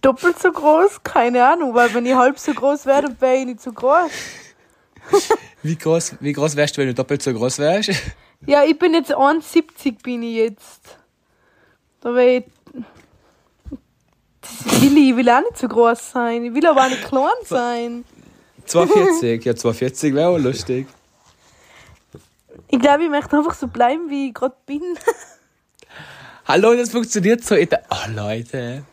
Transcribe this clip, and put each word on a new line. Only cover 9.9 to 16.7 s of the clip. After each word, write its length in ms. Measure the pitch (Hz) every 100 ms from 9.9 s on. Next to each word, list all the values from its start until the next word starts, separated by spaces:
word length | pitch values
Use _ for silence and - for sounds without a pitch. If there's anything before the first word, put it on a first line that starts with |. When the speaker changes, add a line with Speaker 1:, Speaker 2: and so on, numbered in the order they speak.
| 220
Speaker 1:
bin 220 | - 240
ich 120 | 233 226
jetzt. 640 | 220 208 - - _ - _ _ _ _ _ _ _ _ _ _
Da 120 | 240
wär 240 | 240 247 254
ich, 40 | 247 _ _ - 233 _ _ _ _ _ _ _ - - _ _ _ _ _ _
das 400 | - - - -
will 160 | 277 285
ich, 120 | 269
ich 40 | 240
will 140 | 240
auch 120 | 240
nicht 160 | 415 466
so 100 | 247
groß 440 | 220 233 240 -
sein. 340 | 254 240 233 240
Ich 80 | 240
will 100 |
aber 200 | 330